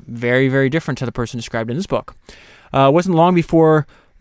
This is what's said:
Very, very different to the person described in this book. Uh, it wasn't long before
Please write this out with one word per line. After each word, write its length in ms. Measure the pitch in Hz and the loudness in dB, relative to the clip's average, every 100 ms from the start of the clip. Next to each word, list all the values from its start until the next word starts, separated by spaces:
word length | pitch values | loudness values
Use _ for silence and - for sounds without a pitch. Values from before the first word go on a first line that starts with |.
| - | -16
Very, 400 | 117 120 127 135 | -6 0 2 2
very 220 | 135 135 | 2 0
different 280 | 160 - 123 | -2 -6 -6
to 60 | 127 | -8
the 60 | |
person 260 | 127 117 120 | -8 -8 -10
described 320 | - 117 113 | -8 -8 -6
in 80 | 131 | -8
this 100 | 196 | -6
book. 280 | 107 - - - - - - _ | -8 -8 -20 -20 -20 -20 -20 _
Uh, 140 | 135 135 | 0 2
it 40 | |
wasn't 220 | 165 180 165 | 2 2 2
long 200 | 175 180 | 4 2
before 500 | 160 165 160 156 143 _ _ _ | 2 4 4 2 0 _ _ _